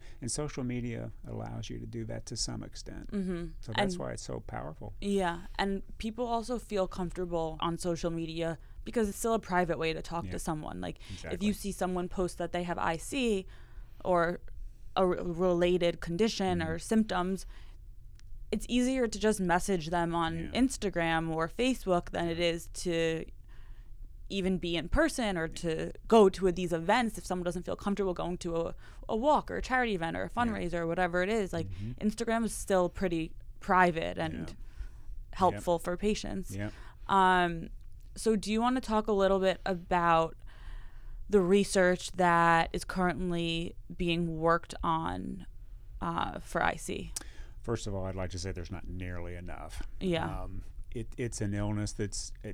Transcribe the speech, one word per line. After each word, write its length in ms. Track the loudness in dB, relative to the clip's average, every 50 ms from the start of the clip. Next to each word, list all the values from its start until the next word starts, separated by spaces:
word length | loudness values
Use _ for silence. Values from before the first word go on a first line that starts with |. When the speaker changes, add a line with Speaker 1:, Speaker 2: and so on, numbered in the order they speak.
| -12 -14 -12 -10
Speaker 1:
And 100 | -8 -6
social 320 | -4 -4 -4 -4 -4 -4 -4
media 460 | -2 -2 -2 -4 -4 -4 -6 -6 -8 -10 -10 -10 -8
allows 420 | -8 -8 -6 -6 -8 -8 -8 -8
you 80 | -8 -8
to 80 | -8
do 180 | -8 -8 -8 -6
that 200 | -6 -6 -8 -8
to 100 | -8 -6
some 260 | -4 -4 -4 -4 -8 -8
extent. 460 | -10 -12 -12 -12 -10 -10 -10 -10 -6
Speaker 2:
Mm-hmm. 340 | -4 -4 -4 -4 -4 -6 -6 -8 -10 -10
Speaker 1:
So 120 | -10 -4 -2
that's 180 | 0 0 0 0
Speaker 2:
And 80 | -2
Speaker 1:
why 100 | -4 -6
it's 100 | -6 -6
so 200 | -6 -6 -8 -6 -6
powerful. 480 | -6 -8 -6 -6 -8 -10 -10 -10 -10 -10 -6
Speaker 2:
Yeah. 380 | -2 0 0 2 0 0 -2 -4 -8 -8 -4 -2
And 240 | -2 -2 -2 -4 -6 -10 -10 -8
people 280 | -6 -6 -4 -4 -2
also 320 | -2 -2 -2 -2 -2 -4 -4
feel 280 | -4 -2 0 0 0 0
comfortable 680 | 0 -4 -4 -4 -2 -4 -2 -2 0 0 0 -2 -2 -2
on 180 | 0 0 0 0
social 320 | 0 -2 0 0 0 -2
media 480 | -2 -2 -4 -4 -2 -2 -2 -2 -2 -4 -10 -14 -14 -12 -12
because 240 | -4 0 0 0 0
it's 80 | 0
still 160 | -2 2 2
a 60 | 2 2
private 400 | 2 2 4 4 4 4 2 0
way 160 | 0 0 0
to 80 | -2
talk 240 | -4 -4 -4 -4 -4
Speaker 1:
Yeah. 60 | -4
Speaker 2:
to 60 | -4 -4
someone. 400 | -2 -2 -4 -2 -4 -6 -6 -6
Like, 160 | -6 -6 -8 -10 -10 -12
if 160 | -10 -10 -6
Speaker 1:
Exactly. 220 | -6 -4 0 0
Speaker 2:
you 60 | 0 0
see 180 | 0 -4 -6
someone 340 | -4 -2 -2 -2 0 -2 -4 -2
post 280 | -2 -2 -2 -2 -2
that 160 | -4 -6 -4
they 120 | -2 -2 -2
have 120 | -2 -2 0
I 200 | 0 0 -2 -2
C 480 | -4 -4 -2 0 2 2 2 0 -2 -6 -12 -14 -16 -14 -14 -14 -14 -14 -14 -6 0
or 360 | 2 4 4 4 2 0 -2 -6 -10 -8 -8 -10 -10 -10 -12 -12 -2 2
a 60 | 4
r-, 60 | 4
related 920 | 4 4 0 -2 -4 0 2 4 4 6 6 6 4 6 4 4 2 2 0
condition 560 | -4 -2 2 2 2 2 2 0 0 0 2 0
Speaker 1:
Mm-hmm. 100 | 0 -2
Speaker 2:
or 80 | -2 -4
symptoms, 680 | 0 2 4 4 4 4 2 0 0 0 -2 -4 -6 -10 -12 -12 -14 -14 -14 -14 -16 -16 -14 -14 -14 -16 -16 -16 -12 -12 -10 -10 -4 -4
it's 140 | -4 -4 -2 0
easier 400 | 2 2 2 2 2 2 0 0
to 100 | 0 2
just 220 | 2 2 4 4
message 480 | 4 4 4 4 4 2 0 0 0 0
them 260 | 0 0 2 2 2
on 360 | 2 0 0 0 -2 -4 -2
Speaker 1:
Yeah. 80 | 2 4
Speaker 2:
Instagram 680 | 4 4 2 0 -2 0 2 2 2 4 4 2 2 2 0
or 140 | 0 0 0
Facebook 640 | 0 2 2 2 2 2 2 4 4 4 2 0
than 180 | -2 0 0 0
it 80 | 0 2
Speaker 1:
Yeah. 60 | 2 2
Speaker 2:
is 160 | 2 0 -4 -8 -8
to 500 | -4 -2 0 2 2 2 2 0 -2 -4 -8 -12 -16 -16 -16 -14 -14 -14 -12 -14 -14 -14 -14 -12 -12 -12 -14 -12 -14 -10 -4
even 300 | -2 0 2 2 0 0
be 180 | 0 -2 -2
in 120 | -2 0 2
person 480 | 4 4 4 4 2 0 0 0 0
or 100 | 0 -2
Speaker 1:
Yeah. 60 | -4 -4
Speaker 2:
to 380 | -4 -2 -2 -2 -2 -4 -6 -8 -10 4 8
go 200 | 10 10 10 10
to 220 | 8 4 2 2
these 200 | 2 2 0 0
events 460 | 0 0 2 4 4 4 4 2 -2 -6
if 80 | -4
someone 180 | -4 -4 -2 0
doesn't 200 | -2 -2 -2 -4
feel 120 | -4 -6
comfortable 380 | -2 -2 -2 0 2 0 0 0
going 240 | -2 -2 -4 -4 -4
to 180 | -4 -2 -2
a, 180 | -2 -2 -2 -6 -8 -12 -16 -16 -14 -6 -4
a 80 | -2
walk 340 | 2 4 6 6 4 4 0
or 60 | -4
a 60 | -4
charity 320 | -2 0 2 2 2 2 0
event 220 | 0 0 -2 -2
or 80 | -2 -4
a 60 | -2 0
Speaker 1:
Yeah. 60 | 0 0
Speaker 2:
fundraiser 300 | 0 0 0 -2 -2 -2 0
or 60 | 0
whatever 360 | 0 2 2 2 2 2 2
it 60 | 2 2
is. 240 | 2 0 0 0
Like, 160 | -2 -4 -4 -4
Speaker 1:
Mm-hmm. 360 | -6 -6 -6 -6 -4 0 0
Speaker 2:
Instagram 380 | 0 0 0 0 0 2 2 0
is 80 | 0 -2
still 340 | -4 0 2 4 4 4 2
pretty 440 | 2 0 0 0 0 0 -2 -4 -6 -10 -12 -12 -12 -8
private 580 | 0 4 6 8 8 6 6 2 -2 -2 -2 -2
and 300 | -4 -4 -4 -4 -6 -8
Speaker 1:
Yeah. 40 | -8 -10 -12 -12 -10 -10 -10 -10 -10 -10 -10 -10 -8 -8 -10 -8
Speaker 2:
helpful 420 | 2 4 4 4 4 4 2 2 2
Speaker 1:
Yep. 80 | 2
Speaker 2:
for 140 | 2 -2 -2
patients. 580 | 0 2 2 2 0 -2 -4 -4 -4 -4 -4 -4
Speaker 1:
Yep. 180 | -4 -4 -6 -6 -10 -14 -16 -14 -10 -2 2
Speaker 2:
Um, 600 | 6 6 8 8 6 6 4 2 0 -4 -6 -10 -10 -12 -12 -12 -12 -12 -14 -12 -10
so 200 | 0 2 2 2
do 140 | 2 2 2
you 100 | 2 4
wanna 200 | 4 4 2 2
talk 280 | 0 2 2 2 4 4
a 40 |
little 280 | 4 6 6 6 6 6
bit 200 | 6 4 2 2 0
about 680 | -2 -2 -2 0 2 2 4 6 6 6 6 6 2 -2 -8 -12 -14 -14 -12 -12 -10 -10 -8 -10 -10 -10 -12 -10 -10 -10 -8 0 4
the 120 | 6 6
research 720 | 8 8 8 6 6 6 6 6 8 8 6 4 0 -4
that 580 | 2 4 6 6 8 8 8 8 8 6 6 2
is 120 | -2 -4 -4
currently 880 | -2 0 2 2 2 2 0 0 0 0 0 0 0 0 0 -2 -4 -6 -10 -12 -12 -4
being 440 | -2 0 2 2 2 0 0 0 2
worked 360 | 4 4 4 4 2 -4 -6 -2
on, 640 | 0 2 2 2 0 -2 -4 -4 -4 -6 -6 -8 -10 -12 -12 -14 -14 -12 -14 -14 -14 -14 -8 -4
uh, 380 | -4 -2 0 0 -2 -2 -4 -8
for 220 | -8 -4 0 2
I 140 | 2 2 0
C? 360 | -2 -4 -6 -6 -6 -6 -8 -8 -10 -10 -10 -12 -12 -12 -12 -12 -8
Speaker 1:
First 260 | -4 -2 -2 -2 -2
of 80 | -4 -4
all, 100 | -2 -2
I'd 100 | -2 -2
like 160 | -4 -4 -4
to 80 | -4 -4
say 140 | -4 -4
there's 180 | -4 -6 -6 -6
not 160 | -8 -8 -6 -6
nearly 460 | -6 -6 -6 -6 -4 -4 -6 -6 -6
enough. 480 | -8 -8 -8 -8 -8 -10 -8 -6 -6 -6 -6 -6 -4
Speaker 2:
Yeah. 420 | 0 0 0 0 0 -2 -4 -6
Speaker 1:
Um, 200 | -6 -6 -6 -6 -8 -8 -10 -10 -10 -6 -6
it, 140 | -6 -6 -6 -4
it's 240 | -4 -4 -4 -2 -2
an 140 | -2 0 0
illness 380 | 0 0 0 0 0 -2 -2
that's, 380 | -2 -4 -4 -4 -4 -6 -8 -8 -10 -10 -10
uh, 80 | -8